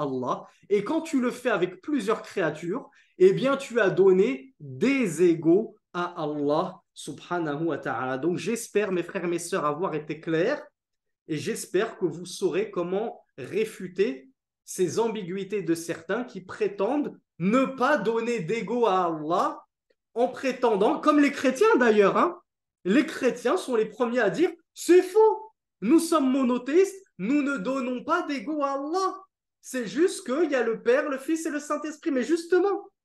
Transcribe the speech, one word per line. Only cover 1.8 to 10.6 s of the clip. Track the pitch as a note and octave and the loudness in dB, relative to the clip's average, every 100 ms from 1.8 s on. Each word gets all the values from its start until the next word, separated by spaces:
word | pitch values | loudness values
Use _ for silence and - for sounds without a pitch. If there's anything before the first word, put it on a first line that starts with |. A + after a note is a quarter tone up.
plusieurs | - C#4+ G3 G#3 | -4 -2 0 -2
créatures, | - G#3 D#3+ D#3 E3+ A3+ - _ _ - | -4 -2 -2 -2 -6 -6 -8 _ _ 4
eh | F#3 | 6
bien, | E3+ B3+ C4+ | 6 0 0
tu | - A#3 | -2 0
as | G3 | 2
donné | D#3+ F#3+ F#3 A3 C4+ - - | 6 6 6 4 0 -10 -20
des | C#3+ B2+ B3 C4+ G#3+ D3+ | -14 -2 0 2 0 2
égaux | F3+ D#3+ D#3 F#3 A3+ - _ | 2 4 4 2 2 -10 _
à | F3 F3 E3+ | -6 -6 -6
Allah | D3+ D3+ C#3+ D3+ F#3 - _ | -6 -2 0 0 -2 -6 _
subhanahu | - - C3+ - F3 D#3 C#3+ | -18 -14 -12 -6 -4 -4 -4
wa | E3 C#3 | -4 -4
ta'ala. | D3+ A#2+ B2+ C3 | -6 -6 -4 -4
Donc, | D#3 E3 | -2 -2
j'espère, | F3 A3+ - G3+ G#3 | -4 -6 -4 -2 -2
mes | F3+ | -2
frères | E3+ F#3+ | -4 -6
et | E3+ | -4
mes | E3+ | -4
sœurs, | - F#3+ | -4 -4
avoir | D3 D3 F3+ | -2 -2 -4
été | D3+ D#3 D#3 | -6 -8 -10
clair. | - D#3+ G3+ D4 | -2 0 0 -2